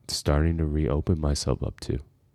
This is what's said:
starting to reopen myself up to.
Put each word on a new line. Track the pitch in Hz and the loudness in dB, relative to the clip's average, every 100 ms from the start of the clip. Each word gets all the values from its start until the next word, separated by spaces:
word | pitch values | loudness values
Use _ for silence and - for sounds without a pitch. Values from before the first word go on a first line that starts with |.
| - | -10
starting | - - 73 80 82 | -4 0 2 2 2
to | |
reopen | 78 76 76 73 76 82 | 0 2 2 0 0 0
myself | 73 71 - 64 | 2 0 0 -2
up | - - | -2 -6
to. | - 69 - _ _ | -6 -6 -6 _ _